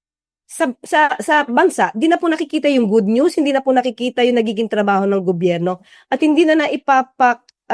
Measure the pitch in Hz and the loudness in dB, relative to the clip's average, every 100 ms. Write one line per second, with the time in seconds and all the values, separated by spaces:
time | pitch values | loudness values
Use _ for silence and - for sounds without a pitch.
0 | _ _ _ _ _ - 311 240 - 311 | _ _ _ _ _ -6 -6 -6 -4 0
1 | 294 - 214 302 285 247 349 - 185 220 | 0 -2 -2 0 0 2 0 2 -2 0
2 | 311 339 339 320 302 302 294 269 220 220 | 0 0 0 -4 -4 -2 0 2 2 2
3 | 196 226 330 330 285 269 269 262 247 220 | 2 2 0 0 0 0 0 0 0 -4
4 | 247 247 247 240 226 208 220 214 202 190 | -6 0 0 2 -2 -4 -4 -2 0 0
5 | 196 196 180 170 180 170 175 180 _ - | 0 0 -2 0 0 0 -4 -6 _ -20
6 | - 262 311 302 320 311 294 277 - 262 | -8 -2 2 2 2 2 0 -2 0 0
7 | 254 - 254 240 _ _ - | 0 0 0 0 _ _ -2